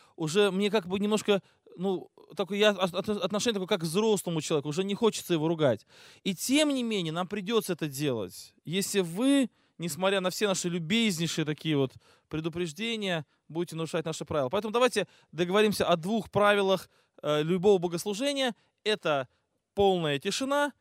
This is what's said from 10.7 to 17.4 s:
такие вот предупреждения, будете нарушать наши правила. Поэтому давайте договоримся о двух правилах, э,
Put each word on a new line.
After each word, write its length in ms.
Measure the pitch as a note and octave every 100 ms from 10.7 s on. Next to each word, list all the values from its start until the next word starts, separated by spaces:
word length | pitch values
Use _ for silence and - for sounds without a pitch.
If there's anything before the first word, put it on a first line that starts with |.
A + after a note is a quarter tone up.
| F3 D#3+ A3+ A3 E3 E3 -
такие 320 | D3+ D3 D#3+ C#3+
вот 160 | C3+ - _ _ _
предупреждения, 1000 | D#3 D#3+ D#3+ F3 C#3+ A3+ A3 G3 E3+ C#3 _ _
будете 260 | D3+ F3
нарушать 300 | D#3+ E3 E3+
наши 200 | E3 D#3
правила. 240 | E3 D3+ B2+
Поэтому 240 | G3+ G#3+
давайте 360 | A3 B3+ G#3+ F3 _ _
договоримся 540 | - F3 G3+ G#3+ - F3
о 100 | E3+
двух 340 | E3+ A3 -
правилах, 580 | G3+ G#3 G3+ F#3+ F#3 - _ _ -
э, 200 | D3 D3+